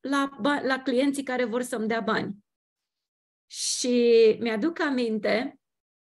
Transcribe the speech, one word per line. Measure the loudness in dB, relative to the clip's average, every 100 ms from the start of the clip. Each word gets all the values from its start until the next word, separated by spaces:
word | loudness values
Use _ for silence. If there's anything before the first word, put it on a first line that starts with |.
la | -4 -2 -2 -2
ba-, | -2 0
la | 0 -2
clienții | 0 2 2 0
care | -4 -4
vor | -2 -4
să-mi | -4 -4 -2
dea | -2
bani. | -2 -2 -4 -10 _ _ _ _ _ _ _ _ _ _ _
Și | -10 -6 -4 0 2 6 8 6 4
mi-aduc | -2 -2 -2 -2
aminte | -2 -2 -2 -2 -2 -2 -2 -10 _ _ _ _